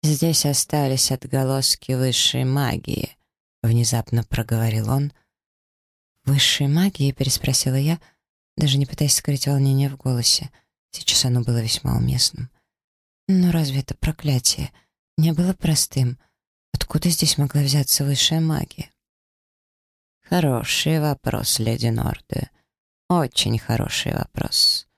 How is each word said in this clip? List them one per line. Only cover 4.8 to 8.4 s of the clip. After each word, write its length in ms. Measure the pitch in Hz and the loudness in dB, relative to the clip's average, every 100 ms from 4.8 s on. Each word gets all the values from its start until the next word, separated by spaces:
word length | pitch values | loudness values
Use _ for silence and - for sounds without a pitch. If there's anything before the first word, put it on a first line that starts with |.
| 110 | -2
он. 240 | 131 143 - _ _ _ _ _ _ _ _ _ _ | -2 -2 -8 _ _ _ _ _ _ _ _ _ _
«Высшей 440 | - 139 - - 139 | 0 2 2 2 2
магии?» 440 | 156 190 - 139 | 2 2 0 -2
переспросила 640 | - 131 - - 135 - 131 | 0 -2 -2 0 0 0 0
я, 240 | 143 165 _ _ _ _ | 0 -2 _ _ _ _